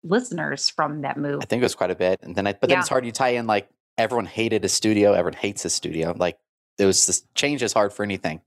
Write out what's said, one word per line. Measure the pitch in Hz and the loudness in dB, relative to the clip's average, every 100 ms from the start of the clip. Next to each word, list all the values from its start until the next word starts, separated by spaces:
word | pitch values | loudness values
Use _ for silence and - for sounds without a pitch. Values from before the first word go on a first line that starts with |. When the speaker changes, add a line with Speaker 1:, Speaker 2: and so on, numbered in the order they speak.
Speaker 1:
listeners | 170 214 247 165 151 139 - | 0 -2 -2 -8 -6 -4 -4
from | - 151 151 | -2 -4 -2
that | 139 139 | -6 -6
move. | 143 143 | -6 -6
Speaker 2:
I | |
think | - 117 | -4 0
it | |
was | 117 | 0
quite | - 92 | 0 -4
a | |
bit. | 90 90 92 | 0 0 0
And | - | -4
then | 95 101 | -2 -2
I, | |
but | 98 - | 0 2
then | - | 2
Speaker 1:
Yeah. | |
Speaker 2:
it's | 120 | 2
hard. | 131 | 0
You | 120 | -2
tie | 110 127 | -2 0
in, | 123 | 0
like, | 113 104 - _ _ - | 2 0 0 _ _ -2
everyone | 113 120 | 0 0
hated | 98 - 113 110 | -2 -2 0 0
a | 90 | 0
studio. | - 110 104 101 | 0 2 6 6
Everyone | 95 85 82 | 6 2 -2
hates | 101 101 | -6 -4
a | 85 | -6
studio. | - - 80 82 87 | -4 -4 -4 -4 -2
Like, | 87 - _ _ _ - | -4 -4 _ _ _ 2
it | |
was, | 98 92 | 2 4
this | - - _ | 2 0 _
change | - 143 143 | -4 -2 -2
is | 113 | 0
hard | 113 101 | 2 0
for | - | 0
anything. | 104 95 82 80 | -6 -4 -4 -6